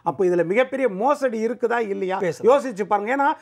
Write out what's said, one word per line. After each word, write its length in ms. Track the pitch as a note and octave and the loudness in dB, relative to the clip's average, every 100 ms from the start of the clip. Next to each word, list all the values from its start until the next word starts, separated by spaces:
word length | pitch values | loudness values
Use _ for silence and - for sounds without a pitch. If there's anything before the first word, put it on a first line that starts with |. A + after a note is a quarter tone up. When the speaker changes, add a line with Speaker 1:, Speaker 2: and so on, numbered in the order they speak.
Speaker 1:
அப்ப 220 | E3+ E3 | -6 0
இதுல 200 | F#3 F3 | 2 2
மிகப்பெரிய 440 | E3 G#3 B3+ C4+ C4 | 2 2 0 0 -2
மோசடி 580 | F#3 B3 C#4+ C4+ A3+ A3+ | 0 0 0 0 -2 -4
இருக்குதா 320 | A#3+ A3+ A#3 | -2 -2 -2
இல்லையா? 400 | A3 G3 F#3 F#3+ | -2 -4 -4 -2
Speaker 2:
பேசலாம். 400 | F#3 D#3 G#3+ C#4 | -2 0 4 4
Speaker 1:
யோசிச்சு 240 | B3 G3 | 2 -6
பாருங்க. 340 | F#3+ G#3 G#3 C#4 | -2 0 0 0
ஏன்னா 160 | C#4+ D4 | 0 -2